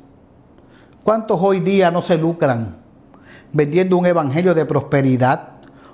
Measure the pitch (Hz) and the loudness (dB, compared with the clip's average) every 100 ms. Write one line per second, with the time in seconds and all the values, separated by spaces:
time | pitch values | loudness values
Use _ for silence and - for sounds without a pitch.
0 | - - _ _ _ - - - - - | -20 -20 _ _ _ -20 -20 -20 -20 -4
1 | 208 220 220 180 196 196 175 196 180 175 | -2 -2 -2 0 2 0 0 2 2 0
2 | 175 165 165 165 143 120 110 - - - | 0 0 0 0 -2 -2 -6 -12 -20 -20
3 | - - - - - 147 143 170 185 180 | -20 -20 -20 -20 -6 -2 0 0 0 2
4 | 180 170 143 147 180 165 151 143 - 143 | 2 0 -2 0 0 0 0 -2 0 0
5 | 135 123 127 156 - - - - - | 0 2 2 0 -6 -20 -20 -20 -20